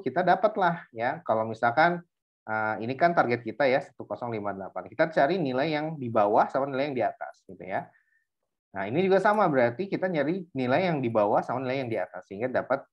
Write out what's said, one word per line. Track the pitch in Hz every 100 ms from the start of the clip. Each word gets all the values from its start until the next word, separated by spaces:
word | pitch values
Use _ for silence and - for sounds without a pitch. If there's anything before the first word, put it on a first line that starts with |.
kita | 160 165 180
dapatlah | 180 214 214 180 170 -
ya, | 113 120 160
kalau | - 113 110
misalkan, | 110 120 117 170 175 - _ _ _
eh, | - 110 107 104
ini | 113 131
kan | 170
target | 170 123 120 110
kita | 107 139
ya, | 135
satu | - -
kosong | 107 104 120
lima | 113 101
delapan. | 95 92 92 95
Kita | 113 160
cari | 165 143 190
nilai | 139 127 156
yang | 151 156
di | 156 123
bawah | 113 101 117 185
sama | 135 139
nilai | 131 147
yang | 127
di | 101
atas | - 69 - -
gitu | 90
ya. | 92 107 170 _ _ _ _ _ _ _ _
Nah, | 95 98
ini | 143 190
juga | 190
sama, | 214 214 190
berarti | 135 120 120 196
kita | - 185
nyari | 165 139 185 175
nilai | 131 127 143 185
yang | 151
di | 120
bawah | 113 104 139
sama | - 123
nilai | 131 135 123
yang |
di | 107
atas, | 92 90 -
sehingga | 98 127
dapat | 110 92 135 -